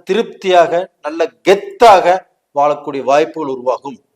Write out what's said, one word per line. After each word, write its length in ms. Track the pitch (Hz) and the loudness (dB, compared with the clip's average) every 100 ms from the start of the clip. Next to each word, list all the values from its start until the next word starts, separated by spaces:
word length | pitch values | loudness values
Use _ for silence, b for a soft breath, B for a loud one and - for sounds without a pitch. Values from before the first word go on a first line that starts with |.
திருப்தியாக, 680 | - 202 - - 196 175 160 165 - _ | -6 -4 -4 -6 0 2 2 0 -6 _
நல்ல 180 | 147 165 165 _ | -12 -6 -6 _
கெத்தாக 640 | 165 196 - - 240 185 175 185 _ _ _ 143 | 0 0 0 2 4 6 4 -2 _ _ _ -2
வாழக்கூடிய 460 | 147 147 151 139 | -2 -2 -8 -8
வாய்ப்புகள் 500 | 120 143 160 160 147 131 | 0 0 0 -4 -8 -6
உருவாகும். 420 | 123 113 143 120 _ | -6 -6 -8 -18 _